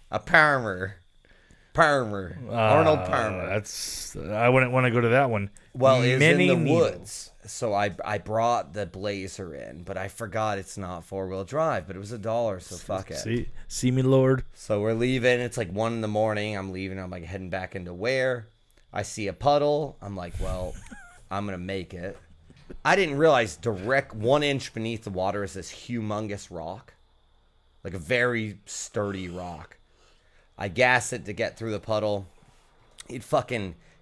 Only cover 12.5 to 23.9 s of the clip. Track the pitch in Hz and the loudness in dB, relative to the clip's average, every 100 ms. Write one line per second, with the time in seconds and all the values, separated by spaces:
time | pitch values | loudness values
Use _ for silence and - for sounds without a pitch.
12.5 | 92 - 87 - 95 95 78 110 120 - | -4 -8 -14 -6 -6 -6 -8 -4 -2 -2
13.5 | - - - 127 127 131 131 131 131 - | -8 -8 -2 2 4 6 6 6 4 0
14.5 | - - 104 107 113 123 131 123 123 120 | -12 -4 0 0 0 0 2 4 2 0
15.5 | 117 95 95 113 117 110 107 110 104 107 | -4 -4 -2 -2 -2 -2 2 2 0 -2
16.5 | 104 98 92 95 95 90 92 82 95 92 | -4 -6 -6 -6 -8 -8 -10 -10 -10 -6
17.5 | 92 92 98 87 87 110 131 131 123 110 | -6 -6 -8 -10 -4 -2 0 0 -2 -8
18.5 | _ _ _ _ - 104 - 101 87 139 | _ _ _ _ -8 -8 -6 -6 0 2
19.5 | 143 147 147 143 - 101 95 87 - 95 | 4 4 0 -2 -8 -10 -10 -8 -6 -4
20.5 | 92 90 - - - - - - 95 101 | -4 -6 -8 -14 -18 -20 -20 -10 -6 -6
21.5 | 92 90 95 87 90 90 95 - - - | -6 -6 -6 -8 -10 -10 -12 -18 -20 -20
22.5 | - - - 147 185 175 139 160 135 110 | -20 -18 -2 2 4 4 4 6 6 4
23.5 | - 120 95 101 | -2 -4 -2 0